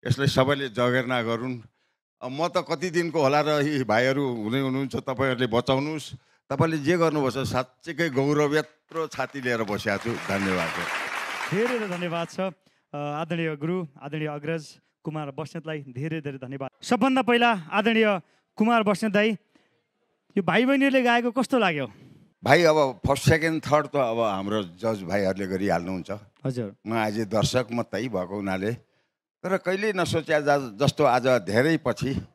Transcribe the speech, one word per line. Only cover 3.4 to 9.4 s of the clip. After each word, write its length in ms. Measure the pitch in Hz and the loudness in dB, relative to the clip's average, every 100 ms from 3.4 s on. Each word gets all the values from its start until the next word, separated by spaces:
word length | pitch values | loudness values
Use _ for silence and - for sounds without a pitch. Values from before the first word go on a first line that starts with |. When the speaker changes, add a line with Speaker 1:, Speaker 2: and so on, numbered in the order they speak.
Speaker 1:
र 80 | 151 151 | 2 0
यी 220 | 143 147 | 0 -2
भाइहरू 440 | 117 107 127 135 139 | 0 2 2 2 -2
हुँदै 320 | 120 107 127 | -2 -2 -2
हुनुहुन्छ, 360 | 135 131 135 113 | -2 -2 -4 -6
तपाईँहरूले 500 | - 123 135 123 123 | -8 -2 -2 0 0
बचाउनुहोस्। 680 | 117 123 131 147 156 - - _ _ _ | 0 2 0 0 -8 -10 -18 _ _ _
तपाईँले 280 | 139 165 160 | -2 0 0
जे 180 | 139 175 | 0 2
गर्नुभएको 480 | 165 147 135 117 | 2 2 -2 -2
छ, 40 | 131 | -2
साँच्चैकै 600 | - - _ - 147 170 | -2 -4 _ -14 -4 -2
गौरव 480 | 131 139 151 147 151 | 0 2 2 2 2
यत्रो 500 | 147 _ _ 160 156 | -2 _ _ -8 -8
छाती 340 | - 127 139 | -6 -6 -4